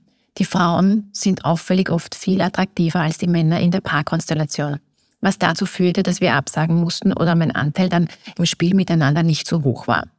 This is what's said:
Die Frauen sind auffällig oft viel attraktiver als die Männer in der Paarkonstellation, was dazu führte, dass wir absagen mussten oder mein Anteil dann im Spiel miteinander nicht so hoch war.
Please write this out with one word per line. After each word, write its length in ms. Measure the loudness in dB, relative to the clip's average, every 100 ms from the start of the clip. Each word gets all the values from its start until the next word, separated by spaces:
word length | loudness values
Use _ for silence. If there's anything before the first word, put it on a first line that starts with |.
| _ _ _ -6
Die 60 |
Frauen 640 | -2 0 2 2 2 2 -2
sind 340 | -4 -2 -2 -2
auffällig 440 | -2 0 0 2
oft 240 | -2 -4
viel 280 | -6 -2 0
attraktiver 580 | 0 -2 -4 0 0 0
als 160 | -2 -2
die 100 | 0
Männer 320 | 2 2 2
in 100 | 2
der 100 | 0
Paarkonstellation, 960 | -2 -2 -2 -4 -2 -4 -4 -4 -4 -6 -12 _ _ _
was 160 | -4 0
dazu 260 | -2 -2
führte, 380 | -4 0 0 2
dass 180 | -2 0
wir 140 | 0
absagen 420 | 0 -2 -2 0 2
mussten 380 | 0 0 0
oder 200 | 2 2
mein 180 | 2 2
Anteil 360 | 0 -2 0 0
dann 200 | 0 0 -4 -12 -4
im 80 |
Spiel 300 | -2 0 2
miteinander 480 | 2 2 2 2 4
nicht 240 | 2 0 -2
so 180 | 0
hoch 220 | 0 0 0
war. 220 | -2 -2